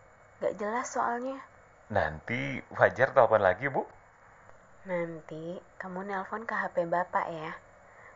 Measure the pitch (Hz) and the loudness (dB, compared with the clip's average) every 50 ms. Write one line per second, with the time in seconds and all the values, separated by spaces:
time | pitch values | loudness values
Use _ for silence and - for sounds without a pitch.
0 | - - - - - - - - 208 196 - 190 208 208 220 247 240 - - 262 | -20 -20 -20 -20 -20 -20 -10 -4 -4 -4 -2 -2 -4 -2 -2 -4 -4 -4 -2 -2
1 | 226 226 240 240 247 269 269 269 - - - - - - - - - - 104 98 | 0 0 -2 -2 -4 -6 -8 -8 -14 -18 -20 -20 -20 -20 -20 -20 -12 0 0 0
2 | 82 76 78 78 - - 113 127 135 139 131 98 - - - 101 123 101 - 107 | 0 0 -4 -8 -6 -4 -4 -2 -2 -4 -6 -8 -10 -10 2 4 4 4 6 4
3 | 127 - 127 135 120 - 110 104 101 92 92 - 131 139 131 180 - - - - | 2 4 8 6 6 8 8 6 6 6 4 4 -2 -2 -2 -2 -4 -4 -14 -20
4 | - - - - - - - - - - - - - - - - - 190 180 175 | -20 -20 -20 -20 -20 -20 -20 -20 -20 -20 -20 -20 -20 -20 -20 -18 -8 -4 -4 -2
5 | 170 165 165 156 - - 147 160 160 170 175 196 - - - - - 190 180 185 | -2 -4 -8 -12 -12 -12 -12 -10 -10 -10 -10 -12 -14 -20 -16 -14 -12 -10 -8 -8
6 | 190 202 196 190 196 - 214 214 226 226 214 196 196 180 - - 175 170 175 175 | -8 -6 -6 -8 -6 -8 -10 -8 -8 -6 -6 -4 -4 -4 -2 -4 -2 0 0 0
7 | 180 - - 196 - - 170 160 156 165 - - - - - - - - - - | -2 0 -2 -4 -4 -4 -6 -8 -8 -10 -10 -12 -16 -20 -20 -20 -20 -20 -20 -20
8 | - - - | -20 -20 -20